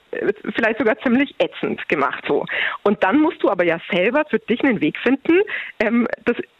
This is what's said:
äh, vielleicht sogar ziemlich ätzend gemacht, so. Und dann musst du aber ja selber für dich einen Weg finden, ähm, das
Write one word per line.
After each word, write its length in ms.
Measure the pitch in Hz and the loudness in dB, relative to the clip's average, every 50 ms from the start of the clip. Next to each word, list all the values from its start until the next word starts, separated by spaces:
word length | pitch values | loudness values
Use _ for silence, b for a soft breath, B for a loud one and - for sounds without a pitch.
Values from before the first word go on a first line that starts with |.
| _ _ | _ _
äh, 220 | - - - 170 208 - - - - | -8 -4 -2 -2 -2 -4 -6 -6 -2
vielleicht 240 | - 233 220 220 | 0 0 0 0
sogar 220 | - 269 214 277 - | 2 0 0 0 0
ziemlich 340 | - 262 226 269 285 - - - | 0 2 2 2 2 0 0 -2
ätzend 500 | 180 156 - - - - - - - - | -2 -2 -2 -4 -6 -4 -4 -6 -4 -4
gemacht, 340 | 175 151 139 131 - - - | -2 0 0 -2 -2 -4 -4
so. 180 | - 143 - - B B B B B B B - | -2 -2 -2 -2 B B B B B B B 0
Und 200 | 202 208 - 196 | 0 2 2 2
dann 160 | 185 214 302 | 2 4 4
musst 220 | 311 330 370 - | 4 2 0 0
du 80 | - 262 | 0 0
aber 140 | 202 180 175 | 2 2 2
ja 160 | 170 160 170 - - | 0 0 -2 -4 -2
selber 320 | - 175 180 233 240 302 302 - | 0 0 2 2 2 0 0 0
für 80 | - | -2
dich 260 | 214 - - 226 - - | -2 -2 -2 -2 0 2
einen 180 | 277 220 151 | 0 2 2
Weg 180 | 151 151 - - | 0 -2 -2 -2
finden, 420 | - 240 269 262 - - 330 370 415 B B B B B B - | 0 0 0 2 2 4 4 4 2 B B B B B B -2
ähm, 280 | 214 208 233 240 240 - - - - | 0 2 2 0 0 -2 -4 -4 -4
das 120 | 240 240 - - - _ | -2 -2 -2 -6 -10 _